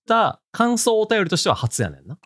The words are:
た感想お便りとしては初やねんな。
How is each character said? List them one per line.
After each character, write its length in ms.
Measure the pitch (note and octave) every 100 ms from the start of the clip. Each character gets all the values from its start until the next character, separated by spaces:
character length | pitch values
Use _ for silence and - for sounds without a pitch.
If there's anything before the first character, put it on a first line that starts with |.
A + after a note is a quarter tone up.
| -
た 340 | A3+ F#3+ - _
感 280 | - A#3 A#3
想 200 | A#3+ A3
お 60 | G#3+
便 200 | A3 F3
り 40 |
と 80 | F3+
し 60 |
て 60 | F#3+
は 60 | -
初 280 | A#2 -
や 80 | F#2
ね 100 | C2+
ん 60 | E2+
な。 100 | D#3+